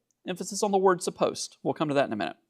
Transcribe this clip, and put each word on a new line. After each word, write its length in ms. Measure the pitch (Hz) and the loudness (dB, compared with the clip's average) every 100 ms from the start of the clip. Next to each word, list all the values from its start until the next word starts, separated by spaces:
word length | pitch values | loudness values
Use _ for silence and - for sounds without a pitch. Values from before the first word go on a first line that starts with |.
| _ _ - | _ _ -10
Emphasis 360 | 185 190 202 | -8 -8 -4
on 80 | 214 | 0
the 60 | 196 | 4
word 260 | 190 180 | 4 4
supposed. 540 | - - 156 - - - | 0 -2 -2 -2 -8 -8
We'll 140 | - - | -6 -2
come 140 | 156 | 0
to 40 | 143 | 2
that 120 | 127 | 0
in 60 | |
a 20 | 107 | 0
minute. 220 | 87 - _ | -6 -8 _